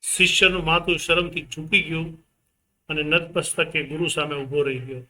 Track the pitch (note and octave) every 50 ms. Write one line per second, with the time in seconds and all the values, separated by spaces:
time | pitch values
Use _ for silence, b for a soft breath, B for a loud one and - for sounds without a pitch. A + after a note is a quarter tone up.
0 | - - - - F#3 F3+ - - G3 F#3 F#3 F3+ E3+ D#3+ D#3+ F3 E3+ F#3 F3 D#3
1 | - - E3+ E3+ F3+ E3+ E3 E3+ C#3+ - - D#3+ D#3+ D#3+ G#3 G3 D#3+ D3+ E3 D#3+
2 | D#3+ E3 - - _ _ _ _ _ _ _ _ _ _ _ _ _ _ D#3 D3+
3 | D3+ D3+ D#3 F3 E3+ E3 - - D#3+ - - - E3 D#3+ - D#3+ C#3+ C3+ D3 D#3
4 | E3+ D#3+ - - D3+ D3+ D3 C#3+ C#3 C3 C#3 D3 C#3+ C#3 C3+ B2+ B2 C3 C3+ B2+
5 | B2 _